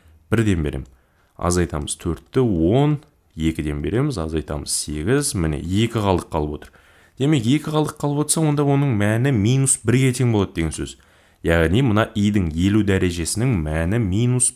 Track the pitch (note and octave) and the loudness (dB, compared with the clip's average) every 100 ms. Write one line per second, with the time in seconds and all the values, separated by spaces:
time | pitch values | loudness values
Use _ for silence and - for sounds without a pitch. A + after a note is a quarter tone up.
0 | _ _ - A2 G#2+ F2 D2 C#2 C2 _ | _ _ -4 0 0 0 -2 -6 -12 _
1 | _ _ _ - F2 F2+ E2+ D#2 C#2+ - | _ _ _ -6 -2 0 0 -4 -6 -6
2 | F2 D#2+ - C3 B2 E2+ E2 B2+ D3 D3 | -6 -6 -4 -2 0 2 2 4 2 0
3 | - _ _ D#2 D#2+ - D2+ D2 D#2 G#2+ | -6 _ _ -4 -2 -2 -4 -4 -2 -2
4 | D3 A2 D#2+ D#2+ D2 D2+ - - - D2 | -2 -4 -4 -4 -4 -8 -6 -6 -6 -6
5 | E2 C#3 C#3+ G2+ D#2+ C#2+ D#2+ G2 A2+ A2+ | -2 -2 -2 -2 -2 -2 -2 -2 0 0
6 | G2+ F2+ - D#2+ D2+ D2+ - _ _ _ | 0 0 0 -4 -4 -6 -14 _ _ _
7 | _ - C3+ D#3 A2 D3 D3+ D3+ D3 - | _ -4 0 2 2 0 0 -2 -2 -4
8 | C#3+ C#3+ D3 E3+ D#3 D3 C#3+ C#3 C#3+ G#2 | -4 -2 -2 0 0 2 2 2 2 2
9 | G2+ A2+ C3+ A#2+ G#2 C3+ C3+ - A#2 B2 | 0 2 2 2 2 2 0 0 2 2
10 | C3 B2+ B2 G#2+ F#2+ - D#2+ - C#2+ - | 2 2 2 2 0 -2 -4 -4 -10 -12
11 | _ _ _ _ E2+ E2+ D#2+ G2+ C#3 G2+ | _ _ _ _ 0 2 4 2 2 2
12 | A2+ G#2 G#2 G#2 G2 D#2+ F#2+ G#2+ G2+ F#2+ | 0 0 2 2 0 0 2 2 2 2
13 | F2+ E2+ D#2+ G2+ C3 G2+ D2+ D#2+ E2 A#2 | 0 -2 -4 -2 0 0 -2 -2 -2 0
14 | G2+ G2 B2 B2 - | 0 0 0 0 -2